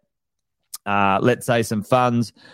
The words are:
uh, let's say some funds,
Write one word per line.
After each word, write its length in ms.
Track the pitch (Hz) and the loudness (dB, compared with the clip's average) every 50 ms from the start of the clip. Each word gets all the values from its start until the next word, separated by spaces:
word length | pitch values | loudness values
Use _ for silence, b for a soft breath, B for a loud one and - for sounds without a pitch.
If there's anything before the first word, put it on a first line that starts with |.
| _ _ _ _ _ _ _ _ _ _ _ _ _ _ - - - | _ _ _ _ _ _ _ _ _ _ _ _ _ _ -20 -12 -6
uh, 320 | 101 101 101 101 98 95 101 | -2 0 2 2 2 2 2
let's 240 | 117 120 123 - - | 2 0 0 0 -2
say 180 | - 120 117 113 | -2 -2 -2 -2
some 200 | - - 107 98 | -2 -4 -6 -4
funds, 500 | - 131 127 123 123 120 120 117 - - B B B | 0 0 2 2 2 0 0 -2 -4 -8 B B B